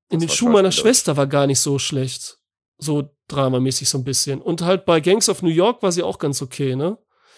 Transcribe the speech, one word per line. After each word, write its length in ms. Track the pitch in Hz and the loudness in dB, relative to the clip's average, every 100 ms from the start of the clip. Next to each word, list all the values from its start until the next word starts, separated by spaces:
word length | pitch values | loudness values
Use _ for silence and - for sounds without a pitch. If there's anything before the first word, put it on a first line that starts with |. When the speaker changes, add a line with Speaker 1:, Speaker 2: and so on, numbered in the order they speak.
| _ | _
Speaker 1:
In 100 | 165 | -4
Speaker 2:
das 20 | |
Speaker 1:
den 80 | 165 | -2
Speaker 2:
war 60 | - | 0
Speaker 1:
Schuhen 160 | 240 | 2
meiner 200 | 214 190 | 4 4
Speaker 2:
schauspielerisch. 260 | 175 220 247 | 2 2 2
Speaker 1:
Schwester 200 | - 143 | 2 0
war 100 | 139 | 0
gar 180 | 143 139 | 0 2
nicht 140 | 135 | 0
so 180 | 143 139 | 0 -2
schlecht. 640 | - 139 131 - - - _ _ _ _ | -2 -4 -4 -8 -14 -18 _ _ _ _
So 260 | 143 147 143 _ - | -4 -4 -4 _ -8
dramamäßig 600 | 139 135 127 131 127 135 | -2 0 2 0 0 -2
so 100 | 139 | -4
ein 40 | |
bisschen. 380 | 127 131 147 135 | -2 -2 -2 -4
Und 220 | - 165 | -4 -2
halt 220 | 170 190 185 | 0 0 2
bei 160 | 165 | 2
Gangs 280 | 170 208 208 | 4 2 2
of 140 | 185 | 0
New 60 | 180 | 0
York 340 | 160 202 240 | 4 2 2
war 80 | 196 | -2
sie 100 | 175 | -2
auch 160 | 170 - | -4 -4
ganz 240 | 151 139 | -4 -4
okay, 340 | 135 - 135 127 | -6 -6 -4 -2
ne? 220 | 160 226 _ _ _ | -2 -4 _ _ _